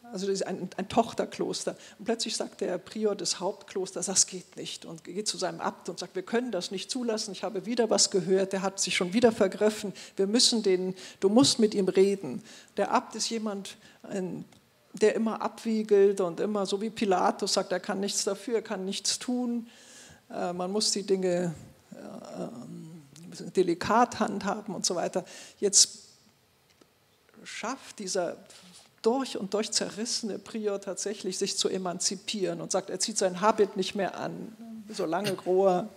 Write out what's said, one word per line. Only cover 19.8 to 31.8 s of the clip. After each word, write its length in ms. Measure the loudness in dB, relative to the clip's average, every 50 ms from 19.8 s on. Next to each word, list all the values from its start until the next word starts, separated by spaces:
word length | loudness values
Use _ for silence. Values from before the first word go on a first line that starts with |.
| -20 -20 -20 -20 -20 -20 -20 -20 _ _
Äh, 240 | -6 -4 -4 -4 -2
man 180 | -2 -4 0
muss 200 | 0 2 2 2
die 100 | 0 0
Dinge, 540 | 2 2 2 4 4 2 2 2 2 0 -2 -6 -12 -18 -20 _ _ _
äh, 520 | -18 -16 -16 -14 -14 -14 -14 -14 -10 -8 -8
ähm, 580 | -8 -10 -12 -14 -12 -12 -14 -14 -14 -16 -18 -20 -20 -20 -20 -18 -16 -14 -12 -12 -2 2
delikat 640 | 2 2 2 2 -2 0 2 4 4 4 4 2 -2
handhaben 560 | -2 -2 -2 -2 -2 -4 -4 -4 -6 -8 -8
und 100 | -2 -2
so 80 | 0 0
weiter. 320 | 0 -2 0 -2 -4 -4 -4 -16 -18 -18 -20 -8 _
Jetzt 440 | 0 4 6 6 6 6 2 -18 -20 -20 -20 _ _ _ _ _ _ _ _ _ _ _ _ _ -20 _ _ _ _ _ _ _ _ _ _ -20 -16
schafft 540 | -14 -10 -8 -6 -6 -6 -8 -12 -18 -14
dieser 400 | -12 -8 -2 -2 0 0 -2 -4 -8 -14 -20 -20 -20 -20 -20 -20 -20 -20 _ _ _
durch 340 | 2 2 2 4 0 -2 -4
und 160 | -6 -4 -2 0
durch 180 | -2 0 0
zerrissene 680 | 0 -2 -2 -2 -4 -6 -4 -2 -2 -2 -2 -4 -6 -6
Prior 400 | -8 -8 -8 -2 -2 -2 -2 -2
tatsächlich, 580 | -4 -6 -6 -4 -4 -6 -6 -4 -6 -6 -2
sich 200 | -2 -2 -2 0
zu 100 | 0 0
emanzipieren 960 | 0 0 0